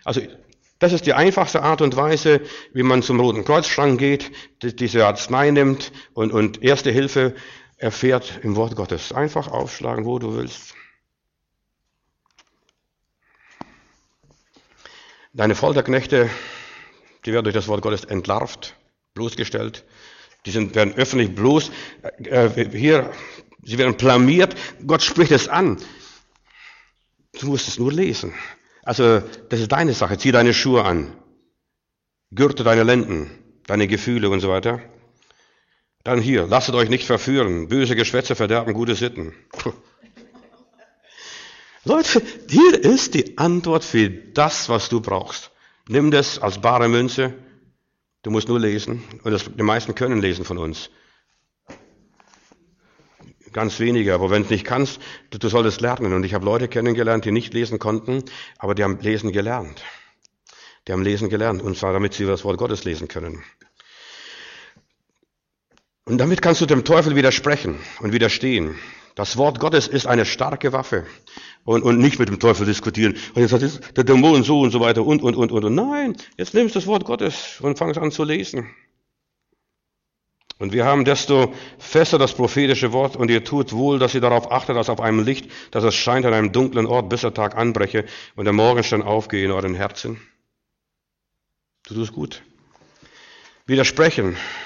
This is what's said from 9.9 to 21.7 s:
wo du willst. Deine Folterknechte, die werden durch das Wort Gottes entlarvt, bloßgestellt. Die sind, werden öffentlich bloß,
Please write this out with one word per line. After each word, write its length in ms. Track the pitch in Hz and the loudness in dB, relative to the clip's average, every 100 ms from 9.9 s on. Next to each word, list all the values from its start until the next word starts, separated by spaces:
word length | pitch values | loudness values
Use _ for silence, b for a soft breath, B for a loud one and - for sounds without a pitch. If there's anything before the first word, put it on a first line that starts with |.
| 117 110 | -6 -4
wo 120 | 123 | -4
du 160 | 113 | -6
willst. 400 | 113 127 - - - - _ _ _ _ _ _ _ _ _ _ _ _ _ _ _ _ _ _ _ _ _ _ _ _ _ _ B B B B B B _ _ _ _ b b b b b b b b | -6 -8 -12 -20 -20 -20 _ _ _ _ _ _ _ _ _ _ _ _ _ _ _ _ _ _ _ _ _ _ _ _ _ _ B B B B B B _ _ _ _ b b b b b b b b
Deine 200 | - 107 | -2 0
Folterknechte, 760 | 107 151 143 131 131 127 139 117 B B B B B B B B B | 2 2 0 0 -2 2 2 2 B B B B B B B B B
die 80 | - | -4
werden 120 | 113 | -2
durch 100 | 107 | 0
das 140 | 104 98 | -2 -2
Wort 120 | 104 | -4
Gottes 240 | 107 104 | -2 -4
entlarvt, 720 | - 98 90 101 - - - - _ _ _ | -4 -6 -4 -4 -4 -10 -18 -20 _ _ _
bloßgestellt. 680 | - 117 - 110 110 110 113 - b b b b b | -10 -10 -6 -6 -6 -8 -10 -20 b b b b b
Die 60 | - | -6
sind, 240 | 104 104 | -4 -2
werden 200 | 107 104 | 0 0
öffentlich 400 | 101 131 131 110 | 0 -2 0 -2
bloß, 360 | 92 117 151 147 | 0 2 2 0